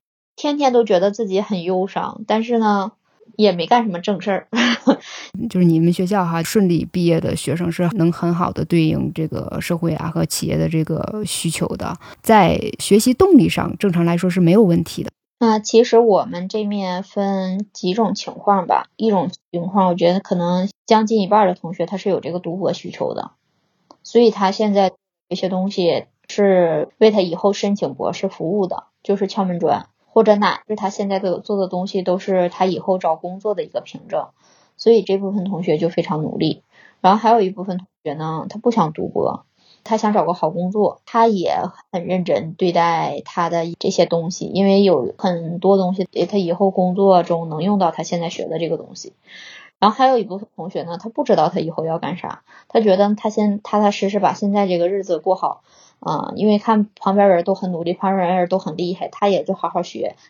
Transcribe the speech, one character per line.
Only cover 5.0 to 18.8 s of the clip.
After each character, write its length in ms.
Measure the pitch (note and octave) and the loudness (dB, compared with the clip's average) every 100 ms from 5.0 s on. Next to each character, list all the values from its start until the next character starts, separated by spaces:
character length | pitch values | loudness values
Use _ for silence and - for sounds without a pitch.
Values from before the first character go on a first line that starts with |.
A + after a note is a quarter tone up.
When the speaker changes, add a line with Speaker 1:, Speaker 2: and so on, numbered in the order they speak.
| - - - F#3+ A3+ | -4 -18 -16 -10 -4
Speaker 2:
就 100 | F#3 | 2
是 60 | F3 | 4
你 120 | D#3+ | 6
们 140 | E3+ | 4
学 160 | F3+ F3+ | 2 0
校 180 | G3+ F3 | 0 0
哈， 160 | E3 | -2
顺 280 | E3 A3 F#3 | 0 2 4
利 180 | E3 - | 2 0
毕 160 | F3+ E3+ | 0 2
业 140 | E3 | 2
的 160 | - E3 | 0 -4
学 180 | - | -4
生 160 | E3 E3+ | -2 -4
是 200 | E3 F3 G#3+ | -2 -2 2
能 140 | E3+ | 0
很 240 | E3+ E3+ | 0 -2
好 160 | E3+ F3+ | 0 -2
的 140 | - | -4
对 220 | D#3+ F3 D#3 | 0 2 2
应 260 | D3+ C3+ | 0 -2
这 140 | D#3+ D#3+ | -4 -6
个 320 | - - - | -6 -8 -8
社 180 | - F3 | -6 -4
会 160 | E3 D#3 | -2 -4
啊 120 | E3 | -4
和 180 | E3 D#3+ | -4 -4
企 220 | - E3 | -4 -4
业 100 | - | -2
的 120 | D#3+ | 0
这 160 | D#3+ D#3 | 0 -2
个 360 | D#3+ - G#3+ G#3+ | -4 -6 -6 -6
需 240 | - E3+ | -4 -4
求 180 | - F3 - | -4 -4 -6
的， 220 | - - - - | -8 -10 -14 -6
在 360 | - G#3+ E3+ - - - | 4 4 6 2 -4 -8
学 180 | - G3+ | 2 2
习 160 | B3+ | 4
动 240 | B3 F#4+ D4+ | 2 6 6
力 120 | E3 | 6
上， 260 | - - F#3+ | 0 -4 -2
正 140 | G3+ | 0
常 140 | E3+ E3+ | 2 0
来 100 | E3+ | 0
说 140 | F#3 | 0
是 100 | F3+ | 2
没 140 | E3 | 4
有 100 | G3+ | 6
问 180 | G3 E3+ D#3+ | 6 2 0
题 180 | - | -6
的。 80 | - - _ _ | -10 -12 _ _
Speaker 1:
那 200 | A#3 A3 | 0 0
其 240 | G#3+ A3+ | 4 4
实 160 | A#3+ A3+ | 6 4
我 240 | A#3 F3 | 6 2
们 240 | A#2 F3 F#3 | 0 -6 -6
这 160 | G#3+ | -6
面 400 | G#3 G3+ F#3+ F3+ | -4 -4 -4 -6
分 640 | G3 G3+ G3 G3 F#3 F#3+ G#3 | -6 -4 -2 -2 -4 -6 -8
几 200 | - A3 | -6 -4
种 220 | A3 G3+ G3+ | 0 0 -2
情 180 | - - | -8 -4
况 320 | - G3 E3 | 0 0 2
吧， 200 | C2+ | 0